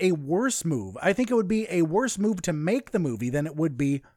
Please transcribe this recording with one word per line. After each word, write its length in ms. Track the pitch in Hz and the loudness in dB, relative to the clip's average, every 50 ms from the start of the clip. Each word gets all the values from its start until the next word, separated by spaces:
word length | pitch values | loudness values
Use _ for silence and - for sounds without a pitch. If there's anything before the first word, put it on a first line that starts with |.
a 120 | 180 185 175 | 2 2 2
worse 520 | 151 143 135 165 196 247 269 233 - - | 2 0 0 0 2 2 0 -2 -2 -2
move. 320 | 165 147 120 98 95 92 117 - | -2 -2 -2 -2 -6 -8 -2 0
I 100 | 180 196 | 0 2
think 180 | 240 254 220 | 2 2 2
it 40 | 247 | 2
would 140 | 226 214 180 | 2 2 2
be 180 | 220 220 220 - | 0 0 0 0
a 120 | 220 175 165 | 2 2 2
worse 360 | 156 160 214 262 247 - 196 | 2 2 0 0 0 -2 0
move 220 | 202 220 214 180 - | 0 0 0 0 -2
to 100 | 180 160 | -4 -2
make 380 | 151 151 175 220 277 - - | -2 0 0 0 0 -2 -2
the 80 | - 190 | -2 -2
movie 320 | 170 139 117 98 120 123 | 0 0 -2 -2 -4 -2
than 160 | 123 147 147 | -2 -2 -2
it 100 | 160 147 | -2 -2
would 200 | 151 165 160 131 | -2 -2 -2 0
be 260 | 120 143 139 143 135 - - _ | 0 0 0 0 -2 -4 -10 _